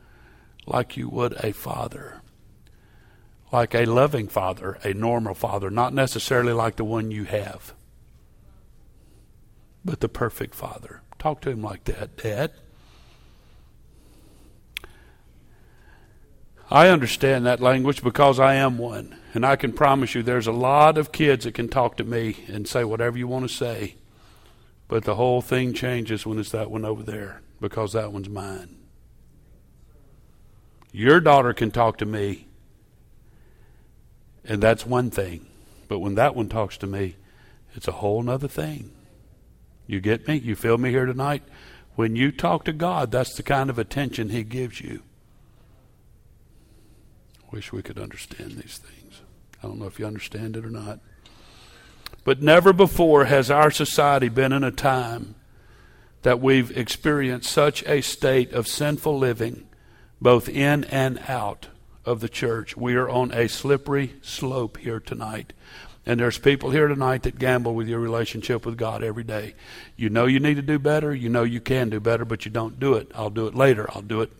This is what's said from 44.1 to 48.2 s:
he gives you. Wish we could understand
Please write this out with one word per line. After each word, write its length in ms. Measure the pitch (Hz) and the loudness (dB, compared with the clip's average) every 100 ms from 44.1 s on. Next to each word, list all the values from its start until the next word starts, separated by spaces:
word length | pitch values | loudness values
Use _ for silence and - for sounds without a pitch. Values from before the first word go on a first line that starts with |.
| - 110 | -4 -4
he 140 | 113 | -4
gives 380 | 107 123 127 - | -6 -6 -8 -10
you. 220 | - - - _ _ _ - _ - - _ _ _ - - - _ _ _ - - - - - _ _ - | -12 -14 -16 _ _ _ -20 _ -20 -20 _ _ _ -20 -20 -20 _ _ _ -20 -20 -20 -20 -20 _ _ -18
Wish 200 | 110 - | -16 -12
we 120 | 101 | -12
could 160 | - - | -12 -12
understand 540 | - - | -14 -14